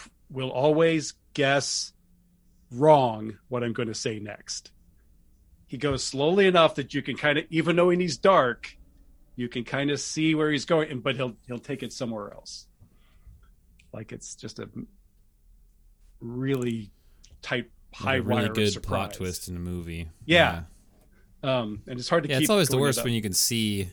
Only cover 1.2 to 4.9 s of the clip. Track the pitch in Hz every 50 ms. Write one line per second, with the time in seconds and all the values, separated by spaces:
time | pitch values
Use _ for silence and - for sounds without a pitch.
1.2 | _ _ _ - 139 135 139 143 127 - - - - - - _ _ _ _ _
2.2 | _ _ _ _ _ _ _ _ _ _ 120 120 143 156 156 143 131 120 110 107
3.2 | 110 110 104 - _ _ 127 120 120 117 110 123 123 123 107 - - - 110 107
4.2 | 104 104 101 - - - - - - - _ _ _ _